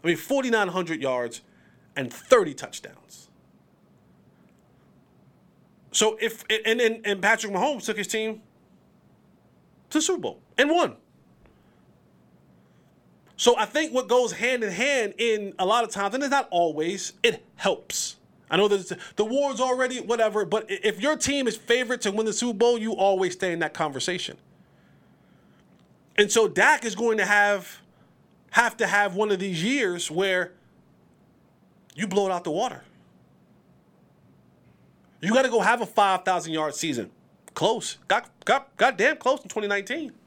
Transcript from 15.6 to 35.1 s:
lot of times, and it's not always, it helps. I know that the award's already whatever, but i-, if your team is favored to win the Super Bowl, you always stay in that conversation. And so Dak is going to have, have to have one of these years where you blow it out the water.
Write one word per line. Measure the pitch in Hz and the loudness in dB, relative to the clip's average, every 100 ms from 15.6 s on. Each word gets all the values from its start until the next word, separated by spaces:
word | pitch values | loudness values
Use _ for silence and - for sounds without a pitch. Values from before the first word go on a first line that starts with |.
| 185 | 2
lot | 233 | 2
of | 226 | 0
times, | 202 202 254 | -4 -4 -2
and | |
it's | 277 | 0
not | 277 - | 0 0
always, | 175 170 147 165 196 - - | 0 0 0 -4 -4 -10 0
it | 240 - - - | 0 0 -14 -2
helps. | 196 165 - - - - _ _ _ | -2 -2 -6 -8 -8 -12 _ _ _
I | 165 | 2
know | 208 | 2
that | 202 170 180 - - | 2 -2 -12 -8 -4
the | |
award's | 220 269 277 226 | 0 0 0 0
already | 254 254 254 247 | -2 0 -2 -4
whatever, | 185 233 220 208 180 | -4 0 2 0 -2
but | 214 214 | -2 -2
i-, | 190 | -2
if | 214 185 | -2 0
your | 269 302 | -2 0
team | 269 285 247 | -2 0 -2
is | 190 | -4
favored | - 240 240 247 | 0 0 0 -2
to | 202 | -2
win | 202 220 | -2 -2
the | |
Super | 185 240 202 | -2 -4 2
Bowl, | 240 240 | 2 2
you | 220 | -2
always | 196 196 190 185 | 2 2 4 0
stay | - 185 | -2 -4
in | 170 | -2
that | 156 | -4
conversation. | - 156 135 147 175 - - _ _ _ _ _ _ _ _ _ _ _ _ _ _ _ _ _ - | -2 -4 -2 -4 -4 -8 -12 _ _ _ _ _ _ _ _ _ _ _ _ _ _ _ _ _ 0
And | 202 | 2
so | 226 208 | 4 2
Dak | 151 240 302 233 | 4 4 4 0
is | 185 | -2
going | 233 214 | -2 0
to | 190 | 2
have, | 208 208 202 180 - _ _ _ _ _ _ _ | 4 4 0 -6 -20 _ _ _ _ _ _ _
have | - 233 - | 2 2 0
to | 196 | 0
have | 202 202 185 | 2 0 0
one | 214 | -2
of | 190 | 0
these | 196 170 | -2 -2
years | 196 277 202 175 - | -2 0 -2 -2 -6
where | 160 190 185 170 - _ _ _ _ _ _ _ _ _ _ _ _ _ - | -2 0 0 -2 -10 _ _ _ _ _ _ _ _ _ _ _ _ _ -10
you | 202 | -2
blow | 196 196 | 0 0
it | |
out | 175 175 | -2 -4
the | |
water. | 156 240 135 - _ _ _ _ _ _ _ _ _ _ _ _ _ _ _ _ _ _ _ _ _ _ | -4 -4 -6 -18 _ _ _ _ _ _ _ _ _ _ _ _ _ _ _ _ _ _ _ _ _ _